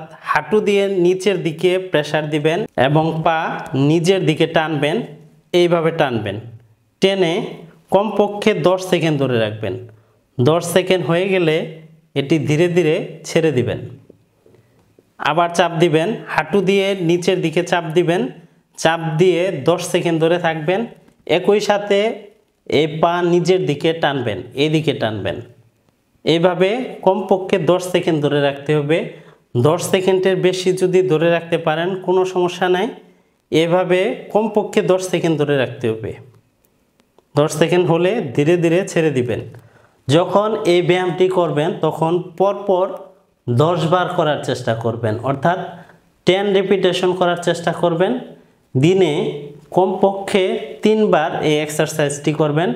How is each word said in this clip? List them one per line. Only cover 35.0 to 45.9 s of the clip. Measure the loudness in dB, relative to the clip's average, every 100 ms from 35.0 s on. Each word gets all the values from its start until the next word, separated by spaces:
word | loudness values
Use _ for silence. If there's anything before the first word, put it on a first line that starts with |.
| 0
সেকেন্ড | -2 0 0
ধরে | 0 0
রাখতে | -2 -4 -4
হবে। | -4 -8 -12 -16 -20 _ _ _ _ _ _ _ _ _ 0
দশ | 0 2
সেকেন্ড | 2 2 2
হলে | 2 0 -2 -4
ধীরে | 0 2 2
ধীরে | 2 0 0
ছেড়ে | 0 0
দিবেন। | 0 -2 -4 -8 -16 -20 _ _ _ 0
যখন | 2 4 2 0 0
এই | 2 2
ব্যায়ামটি | 2 0 0 0 0
করবেন, | 2 0 0 -2 -2
তখন | -4 -2 -2 -2 -4 -2
পরপর | 0 0 0 0 0 -4 -16 -20 _ _ -2
দশ | 2 2 2 0
বার | 0 0
করার | -2 -2 -2
চেষ্টা | -4 -6 -4
করবেন, | -4 -4 -4 -4 -4
অর্থাৎ | -4 -2 0 -2 -4 -14 -20